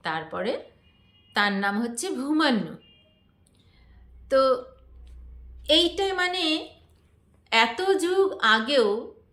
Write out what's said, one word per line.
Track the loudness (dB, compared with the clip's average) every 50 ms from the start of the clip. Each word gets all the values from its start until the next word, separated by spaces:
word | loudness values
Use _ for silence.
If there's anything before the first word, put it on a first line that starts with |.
| _
তারপরে, | -4 -4 -4 -6 -8 -8 -6 -4 -4 -6 -6 -10 -18 _ _ _ _ _ _ _ _ _ _ _ _ _
তার | 0 0 0
নাম | 0 0 -2 -2 -2 -2
হচ্ছে | -4 -4 -6 -6 -6 -6
ভূমান্যু। | -6 -6 -4 -2 0 2 2 2 2 0 -2 -6 -10 -16 _ _ _ _ _ _ _ _ _ _ _ _ _ _ _ _ _ _ _ _ -20 _ -20 -20 -20 -20 -20 -20 -6 0
তো | 2 4 4 4 2 0 -2 -14 -20 _ -20 -20 -20 -20 -20 -20 -20 -20 -20 -20 -20 -20 -20 -20 -20 -16 0
এইটাই | 2 4 4 4 2 0 -2 -2 -2
মানে | 0 -2 -2 -2 -2 -2 -2 -2 -2 -2 -6 -12 -20 _ _ _ _ _ _ _ _ _ _ _ _ _ _ _
এত | 2 2 2 2 0 -2
যুগ | 0 0 0 2 0 0 2 2 2 0 0 0
আগেও | 2 4 4 2 2 2 2 2 2 2 0 -2 -6 -12 -18 _ _ _